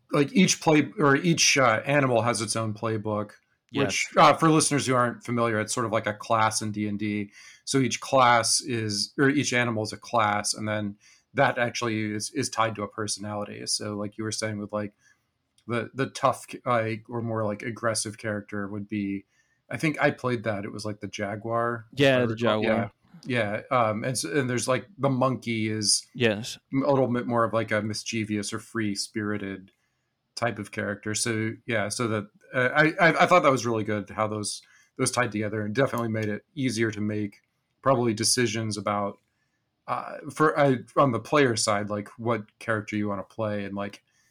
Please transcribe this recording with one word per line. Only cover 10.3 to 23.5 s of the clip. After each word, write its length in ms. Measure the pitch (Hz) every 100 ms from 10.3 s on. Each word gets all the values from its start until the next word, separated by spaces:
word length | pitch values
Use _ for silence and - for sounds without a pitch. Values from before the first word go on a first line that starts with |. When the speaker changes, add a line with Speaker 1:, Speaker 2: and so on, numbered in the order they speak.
| 104 104
Speaker 1:
and 140 | - 107
then 280 | 107 101 101 _ _ _
that 240 | 117 131 127
actually 460 | 120 - 120 107
is, 280 | 107 107 - 147
is 120 | 117
tied 280 | - 113 104
to 80 |
a 40 | 104
personality. 800 | - 104 - 104 104 104 107 123
So, 320 | - 107 104
like 200 | 104 -
you 60 |
were 80 | 110
saying 280 | 104 110 104
with, 120 | 104
like, 220 | 107 104 - _ _ _ _ _ _ -
the, 220 | 117 113
the 120 | 127 135
tough, 340 | - 131 117 - - -
like, 400 | 120 110 113 -
or 120 | 120
more, 220 | 113 110
like, 200 | 107 104
aggressive 540 | 127 110 117 107 110 104
character 500 | 113 104 101 104 98
would 200 | 104 101
be, 380 | 107 101 98 - _ _ _ -
I 80 | 127
think 200 | 160 147
I 120 | 147
played 320 | - 123 120
that. 200 | 113 101
It 80 | 104
was, 140 | 110 107
like, 160 | 104
the 60 | 101
jaguar, 800 | - 101 107 110 117 117 117 110
if 80 | -
Speaker 2:
Yeah, 180 | 139 127
Speaker 1:
I 80 | 120
Speaker 2:
the 80 | 113
Speaker 1:
recall. 260 | 117 107
Speaker 2:
jaguar. 300 | 110 110 110 - _ - 147
Speaker 1:
Yeah. 360 | 123 104